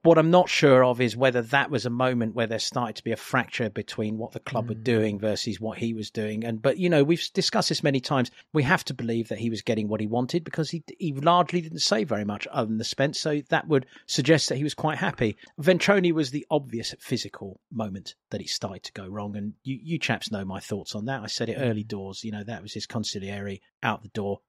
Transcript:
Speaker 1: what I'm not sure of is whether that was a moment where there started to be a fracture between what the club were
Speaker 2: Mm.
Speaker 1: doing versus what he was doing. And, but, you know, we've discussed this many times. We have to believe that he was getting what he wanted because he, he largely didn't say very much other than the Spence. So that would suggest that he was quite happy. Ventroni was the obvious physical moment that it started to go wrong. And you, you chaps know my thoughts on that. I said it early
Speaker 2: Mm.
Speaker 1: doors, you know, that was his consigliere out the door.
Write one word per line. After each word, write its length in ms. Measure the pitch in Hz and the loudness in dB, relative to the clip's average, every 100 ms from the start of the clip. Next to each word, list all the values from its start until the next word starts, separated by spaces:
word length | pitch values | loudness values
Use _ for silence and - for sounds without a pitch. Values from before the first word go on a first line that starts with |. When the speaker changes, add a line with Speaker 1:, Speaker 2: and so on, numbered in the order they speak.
| 165 | 6
Speaker 1:
what 140 | 160 | 8
I'm 100 | 160 | 8
not 180 | 180 180 | 6 6
sure 360 | - 147 127 127 | 6 8 8 8
of 160 | 120 | 4
is 160 | 120 110 | 0 2
whether 240 | 131 123 | 2 2
that 300 | 113 139 139 | 2 2 2
was 160 | 135 120 | 0 -2
a 20 | |
moment 460 | 120 127 123 110 107 | 0 2 2 0 0
where 100 | 110 | -2
there 140 | 110 | -2
started 360 | - 127 117 107 | -4 -4 -4 -4
to 60 | |
be 80 | - | -6
a 40 | 110 | -6
fracture 500 | - 131 117 - 113 | 0 0 0 -2 -4
between 480 | 110 - - 107 110 | -4 -8 -4 -4 -4
what 120 | 113 | -8
the 60 | - | -10
club 300 | - 120 117 | -6 -4 -4
were 60 | 113 | -4
Speaker 2:
Mm. 80 | |
Speaker 1:
doing 360 | 117 113 107 101 | 2 2 2 0
versus 400 | 107 101 - 92 | -2 -2 -4 -4
what 200 | 110 - | -6 -4
he 160 | 117 110 | -4 -4
was 160 | 104 | -6
doing. 320 | - 107 107 | -6 -4 -4
And, 180 | 113 110 | -4 -2
but, 160 | 139 131 | 0 2
you 100 | 175 | 4
know, 160 | 160 | 6
we've 240 | 139 165 - | 6 2 -2
discussed 360 | - - 220 - | -2 0 2 0
this 120 | 151 | 0
many 180 | 151 139 | 2 0
times. 300 | - 135 120 - - | 2 0 0 -4 -4
We 80 | 156 | 0
have 240 | 135 180 - | 4 2 0
to 80 | |
believe 360 | 131 117 117 113 | -6 -2 -2 -2
that 100 | 101 | -4
he 100 | 117 | -4
was 140 | 110 | -2
getting 240 | 117 110 104 | -2 0 0
what 140 | 107 | -2
he 40 | 107 | 0
wanted 380 | 117 127 175 | -2 0 -2
because 260 | 165 - 151 | -4 -4 -4
he, 140 | 170 - - | -6 -10 -6
he 140 | 170 | -6
largely 480 | 135 156 175 175 175 | 0 4 4 4 0
didn't 180 | 160 160 | -4 -4
say 240 | - 113 | 0 0
very 200 | 139 107 | 0 -2
much 240 | 101 101 - | -2 -6 -4
other 160 | - 110 | -2 0
than 100 | 110 | -2
the 60 | |
Spence. 360 | 110 - 139 - | -2 0 0 0
So 220 | 160 147 - | -2 -2 0
that 180 | 160 - | 0 4
would 200 | 143 135 - - | 2 2 -12 -6
suggest 440 | - 131 160 - | 0 6 6 4
that 80 | 135 | -2
he 60 | |
was 120 | 147 - | -4 -2
quite 240 | 151 147 | -4 -2
happy. 360 | 190 - 110 - - - | -4 0 0 -2 -12 0
Ventroni 520 | 151 180 - 202 180 | 4 4 6 4 4
was 180 | 160 139 | 2 0
the 160 | 147 - | -4 0
obvious 420 | 151 135 113 110 - | 0 0 -6 -6 -10
physical 600 | - 120 101 - 101 92 - | -4 -4 -4 -12 -14 -14 -10
moment 420 | 113 107 95 - - - | -6 -6 -8 -12 -18 -10
that 100 | 101 | -10
it 100 | - | -6
started 340 | - 98 - | -6 -6 -10
to 80 | - | -14
go 140 | - 95 | -14 -10
wrong. 280 | 104 104 101 | -8 -6 -6
And 180 | 104 - | -8 -8
you, 160 | 131 135 | -8 -8
you 160 | 160 165 | -6 -4
chaps 340 | - 110 - | -2 -4 -4
know 140 | 104 95 | -6 -6
my 140 | 95 | -8
thoughts 340 | - 101 - | -8 -8 -8
on 120 | 107 110 | -8 -6
that. 180 | 135 | -6
I 40 | 104 | -6
said 220 | - 117 | -6 -4
it 80 | 113 | -2
early 260 | 127 107 | -2 -2
Speaker 2:
Mm. 40 | 110 | -4
Speaker 1:
doors, 360 | 104 95 98 | -8 -10 -10
you 80 | 113 | -10
know, 120 | 107 | -10
that 180 | 104 113 | -10 -12
was 100 | 104 | -10
his 120 | 110 - | -12 -6
consigliere 760 | 117 104 104 98 101 101 98 _ _ | -6 -4 -6 -8 -8 -8 -10 _ _
out 220 | 113 107 | -4 -4
the 60 | 107 | -6
door. 320 | - 101 98 | -6 -4 -6